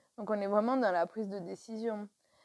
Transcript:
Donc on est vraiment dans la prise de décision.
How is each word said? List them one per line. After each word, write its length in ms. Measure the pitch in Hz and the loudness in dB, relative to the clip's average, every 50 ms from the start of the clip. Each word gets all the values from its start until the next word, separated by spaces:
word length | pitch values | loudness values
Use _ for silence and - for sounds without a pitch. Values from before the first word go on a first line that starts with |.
| _ _ _ - | _ _ _ -10
Donc 100 | 208 196 | -4 -2
on 100 | 214 208 | -2 0
est 60 | 196 | 0
vraiment 300 | 202 208 208 214 240 262 | 2 4 4 4 4 2
dans 160 | 262 240 196 180 | 4 4 4 4
la 140 | 170 170 | 4 2
prise 220 | 180 - 220 220 196 | 0 -2 -6 -6 -4
de 100 | 196 202 | -6 -6
décision. 680 | 170 185 190 - - - 226 220 226 233 220 208 208 202 - _ _ _ _ _ _ | -6 -8 -10 -10 -10 -12 -10 -6 -4 -4 -4 -4 -8 -12 -14 _ _ _ _ _ _